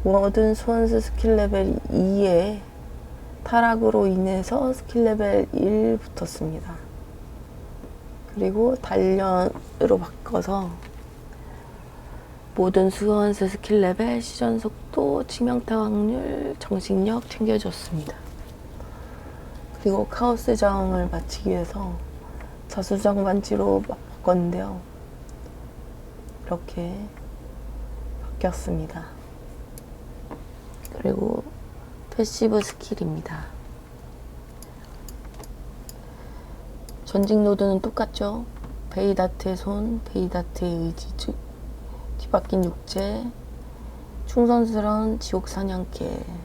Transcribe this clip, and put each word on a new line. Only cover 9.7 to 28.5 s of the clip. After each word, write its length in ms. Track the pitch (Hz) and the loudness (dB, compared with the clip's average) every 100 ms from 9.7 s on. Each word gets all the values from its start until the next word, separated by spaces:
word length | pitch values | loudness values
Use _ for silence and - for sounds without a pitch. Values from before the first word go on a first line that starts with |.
| - - 190 | 2 6 6
바꿔서 720 | 170 - - 233 180 196 185 170 - - - - - - - - - - - - - - - - - - | 4 -8 -2 0 0 -2 -2 -8 -12 -14 -16 -16 -16 -14 -14 -14 -16 -16 -16 -16 -14 -14 -14 -16 -8 2
모든 340 | 185 190 190 | 6 8 6
소환수 580 | 190 208 208 208 202 190 | 4 4 6 4 4 0
스킬 320 | 196 - 208 | 0 4 6
레벨, 380 | 185 185 226 240 | 6 4 2 0
시전 380 | 233 - 240 226 | -2 0 2 2
속도, 680 | 220 - - - 277 277 254 | 0 -6 -4 0 2 2 -2
치명타 520 | - 240 247 240 220 | -2 0 0 0 0
확률, 760 | 214 208 208 247 277 - - - | 2 2 2 0 -2 -4 -4 -6
정신력 720 | - 190 - 196 196 233 - | -2 -4 2 2 2 0 -4
챙겨줬습니다. 840 | - 220 214 202 - - 160 147 - - - - - - - - - - - - - - - - - | -2 2 2 0 -6 -6 -6 -6 -10 -12 -12 -14 -14 -14 -14 -12 -12 -14 -14 -14 -14 -14 -14 -14 0
그리고 280 | 208 196 208 | 2 4 0
카오스 480 | - 240 233 - 220 | 2 2 2 2 4
저항을 540 | 202 196 190 185 180 | 4 4 2 2 2
마치기 420 | 170 - - 196 | -2 -4 -4 0
위해서 420 | 180 165 202 190 175 - - - - - - - | 0 0 -4 -4 -6 -8 -12 -12 -12 -12 -14 -8
자수정 540 | - 185 196 202 202 | -6 0 4 4 4
반지로 600 | 196 196 196 208 196 196 208 | 4 2 2 2 4 4 2
바-, 80 | - - - | -6 -8 -2
바꿨는데요. 800 | - 180 175 175 196 190 - - - - - - - - - - - - - - - - - | 4 4 4 0 -4 -6 -10 -14 -14 -14 -14 -14 -14 -14 -14 -14 -14 -14 -14 -14 -14 -12 -8
이렇게 480 | 175 - - 170 196 208 - - - - - - - - - - - | -6 -6 -8 -6 -6 -10 -12 -14 -12 -14 -12 -12 -10 -10 -10 -10 -8
바뀌었습니다. 840 | - - 185 | -8 -2 -2